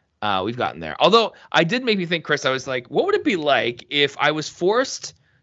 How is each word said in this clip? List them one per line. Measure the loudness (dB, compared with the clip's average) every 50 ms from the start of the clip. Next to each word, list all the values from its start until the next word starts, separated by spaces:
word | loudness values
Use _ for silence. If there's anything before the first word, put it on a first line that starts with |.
| _ _ _ _ -2
Uh, | -2 0 0 -2
we've | -4 -4 -4
gotten | -4 -4 -4 -6
there. | -10 -10 0 4
Although | 4 6 6 4 4 0 -4 -12 -12 -2
I | 0 2 2
did | 2 0 0 0
make | 0 0 0
me | -2 -2
think, | -4 -4 -2
Chris, | -2 -2 0 0
I | -2
was | -2 -2 -4
like, | -6 -6 -6 -6 -4
"What | -2 -2 0
would | 0 0
it | 0 0
be | 0 -2
like | 0 2 2 2 2 2 0 -4 -6 -8 -4
if | 0 0 0 0 0 0
I | 0 0
was | 0 -2 -4 -8
forced | -6 -2 0 0 2 0 0 -2 -6 -10 -12 -14 -16 _ _ _ _ _